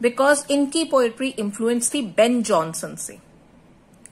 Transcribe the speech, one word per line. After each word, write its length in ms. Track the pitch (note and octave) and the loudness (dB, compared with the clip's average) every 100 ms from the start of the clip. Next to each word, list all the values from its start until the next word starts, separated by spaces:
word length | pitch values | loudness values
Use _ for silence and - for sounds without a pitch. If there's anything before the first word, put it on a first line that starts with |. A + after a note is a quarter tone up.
because 480 | A#3+ A#3+ C#4 D4 - | -2 2 4 2 2
इनकी 340 | C#4+ C#4 E4 | 0 0 -2
poetry 440 | D#4+ C4+ A#3 A3+ C4 | 0 2 2 0 -6
influence 640 | A#3+ G#3 G3+ A3+ A#3+ A#3+ | -4 -6 -2 -2 0 0
थी 80 | D4 | -2
Ben 400 | G#3+ F#3 A#3 B3 | -2 2 4 2
Johnson 540 | G#3+ F3 D#3+ - D#3 D#3+ | 2 0 0 -6 -12 -12
से। 220 | - - - - _ - _ _ _ _ - | -14 -14 -20 -20 _ -20 _ _ _ _ -20